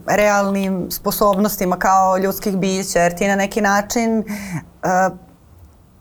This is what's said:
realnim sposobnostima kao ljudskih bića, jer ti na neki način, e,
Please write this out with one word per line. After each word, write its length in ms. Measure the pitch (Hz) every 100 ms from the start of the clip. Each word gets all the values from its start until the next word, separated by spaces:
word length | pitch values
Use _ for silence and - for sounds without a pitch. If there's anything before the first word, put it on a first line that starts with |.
| -
realnim 800 | 190 208 202 196 196 190 190 175
sposobnostima 880 | - 202 - 208 190 208 208 185 180
kao 400 | 202 190 190 190
ljudskih 380 | 190 190 214 190
bića, 440 | 190 190 190 175
jer 140 | 175
ti 140 | 175 202
na 80 | 196
neki 240 | 196 220
način, 580 | 202 202 202 247 226 226
e, 920 | - 202 196 165 - - 165 185 185 180 - - - - - - - -